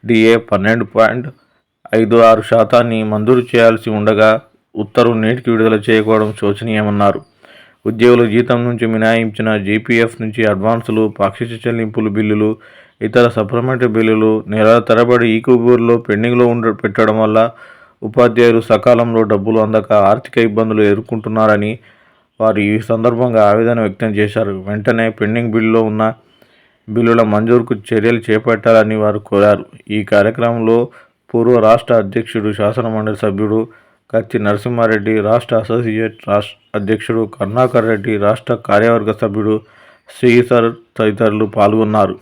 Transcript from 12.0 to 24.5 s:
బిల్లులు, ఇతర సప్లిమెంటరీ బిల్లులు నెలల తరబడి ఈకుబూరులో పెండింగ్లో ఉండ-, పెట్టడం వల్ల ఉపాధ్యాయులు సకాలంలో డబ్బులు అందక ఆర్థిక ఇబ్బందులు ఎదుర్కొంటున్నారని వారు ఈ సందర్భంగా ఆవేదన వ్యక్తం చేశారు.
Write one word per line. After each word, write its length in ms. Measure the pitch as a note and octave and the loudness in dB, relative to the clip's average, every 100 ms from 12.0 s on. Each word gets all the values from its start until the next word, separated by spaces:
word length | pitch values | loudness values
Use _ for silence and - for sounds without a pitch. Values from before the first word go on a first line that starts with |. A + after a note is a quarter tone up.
| A2 | -4
బిల్లులు, 400 | G2+ G#2+ G#2 G#2+ A2 - - _ _ | -2 -2 0 -2 -4 -14 -20 _ _
ఇతర 280 | A2 A#2+ A#2+ | -2 2 2
సప్లిమెంటరీ 580 | A2 G2 A#2+ B2+ B2+ A#2+ | 0 -4 -4 -4 -2 -2
బిల్లులు 560 | A2 A2 A2 A2 A2 G2+ | 0 0 2 2 0 -4
నెలల 320 | G#2+ G#2+ A#2 | 0 4 4
తరబడి 500 | A2+ A2+ A#2 B2 A#2 | 2 0 4 2 2
ఈకుబూరులో 680 | A2+ A#2 B2 A#2 B2 A#2 A#2 | -2 2 2 4 2 2 0
పెండింగ్లో 500 | A2+ G#2 A#2 A#2+ A#2+ | 0 -2 0 0 0
ఉండ-, 280 | A#2 A2+ G#2 | 0 -2 -4
పెట్టడం 360 | G#2+ G2 A2 A2 | -4 0 0 2
వల్ల 320 | A2 A2 A2+ - - - _ _ | 0 2 0 -4 -20 -20 _ _
ఉపాధ్యాయులు 580 | A2+ A#2 A#2+ A2+ A#2+ A#2 | -8 2 2 4 4 4
సకాలంలో 640 | A2 A2 B2 A#2 A#2 A2+ | 2 0 4 2 2 0
డబ్బులు 360 | G#2+ G#2 G2+ A2+ | 0 -2 0 0
అందక 320 | G#2+ A2 G2+ | 0 -2 0
ఆర్థిక 440 | G#2+ G2 A2 - - | 2 2 0 -2 -2
ఇబ్బందులు 440 | A2+ G#2+ A2+ A2 | 0 0 -2 2
ఎదుర్కొంటున్నారని 1000 | G#2 G2+ A2+ A2 G#2+ A2 A2 G#2 G#2 A#2+ _ _ _ _ _ _ | 2 0 -4 -8 -6 0 2 2 -2 -8 _ _ _ _ _ _
వారు 200 | A2 G#2+ | -2 0
ఈ 200 | G2+ G#2+ | 0 -2
సందర్భంగా 680 | G#2+ A2+ A#2 A#2 B2+ A2+ G#2 | -2 -2 0 0 0 2 4
ఆవేదన 300 | G#2 A#2 A#2 | 4 0 0
వ్యక్తం 340 | G#2+ G2 A2+ G2+ | -4 -4 -4 -2
చేశారు. 380 | G#2+ A2 G#2 | -2 -2 -4